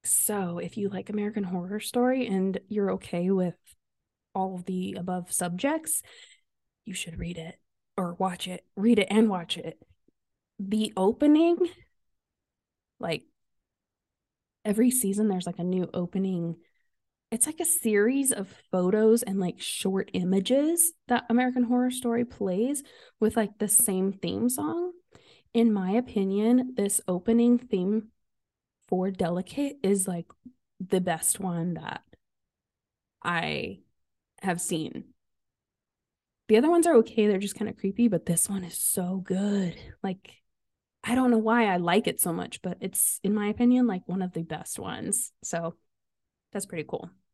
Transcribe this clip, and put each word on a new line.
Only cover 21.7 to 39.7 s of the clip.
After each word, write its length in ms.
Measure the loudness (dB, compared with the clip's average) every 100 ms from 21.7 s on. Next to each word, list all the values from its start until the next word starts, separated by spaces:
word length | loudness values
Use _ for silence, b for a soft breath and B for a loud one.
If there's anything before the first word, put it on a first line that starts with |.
| 2 0
Story 340 | -2 -2 -2 -2
plays 580 | -4 -2 0 0 -2 B B B _
with, 160 | 0 2
like, 200 | -2 -4
the 120 | 0
same 420 | 2 2 0 -2
theme 380 | -2 -6 -2 -2
song. 420 | -2 -4 -4 -6 -8 _ b b b b
In 180 | 2 2
my 200 | 2 0
opinion, 840 | -2 0 -2 0 0 4 2 2 -4
this 240 | -2 -2 -2
opening 500 | -4 2 4 4 2
theme 520 | 0 -2 0 -2 -4 _ _ _ _ _ _ _ _
for 220 | -2 -2
Delicate 680 | -2 -2 -2 -4 -4 -4 -2
is, 280 | 0 0 0
like, 160 | -4 -8 -18 -20 _ _ _ 0
the 140 | 0
best 400 | 2 0 -2 -2
one 360 | -2 -2 -2 -4
that 260 | -8 -10 _ _ _ _ _ _ _ _ _ _ _ _
I 560 | -4 -2 -2 -4 -6 -10 _ _ _ _ _ _
have 180 | -2 -2
seen. 460 | -2 -4 -4 -8 -14 _ _ _ _ _ _ _ _ _ _ _ _ _ 4
The 80 | 6
other 120 | 6
ones 160 | 4 6
are 100 | 6
okay. 320 | 6 2 2
They're 100 | 2
just 180 | -2 -4
kinda 160 | -6
creepy, 380 | -4 -6 2 2
but 160 | 2 0
this 240 | 0 0
one 160 | -4 -6
is 120 | -4
so 420 | -2 -2 -2 -4
good. 580 | -2 -2 0 0 -2